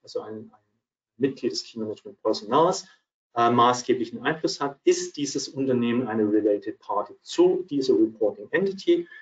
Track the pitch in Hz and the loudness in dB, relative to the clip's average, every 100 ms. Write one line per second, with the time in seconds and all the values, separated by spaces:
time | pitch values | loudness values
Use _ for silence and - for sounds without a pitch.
0 | - - - 110 - _ _ _ _ _ | -12 -10 -10 -14 -16 _ _ _ _ _
1 | _ _ 135 131 120 - - 113 107 101 | _ _ -4 -2 -6 -6 -10 -10 -8 -8
2 | 104 98 107 107 107 135 170 180 - _ | -14 -6 -4 -4 0 2 4 2 -8 _
3 | _ _ _ 120 117 123 120 123 - 117 | _ _ _ 0 2 4 4 2 0 -2
4 | 113 117 139 156 170 - 139 139 - 175 | -2 -6 -4 -2 -4 -4 -6 -2 0 0
5 | - - 139 139 - 131 135 120 120 120 | -2 -6 -6 -6 -6 -4 0 0 2 0
6 | 110 113 104 107 104 101 110 - - 101 | 0 0 2 2 2 0 -2 -12 -6 -4
7 | - - - - 180 - - 143 131 110 | -4 -12 -10 2 4 4 -2 -4 2 2
8 | 113 - 107 98 107 156 196 190 - 170 | 2 2 -2 -2 -4 -2 -2 -2 0 0
9 | - - | 0 -14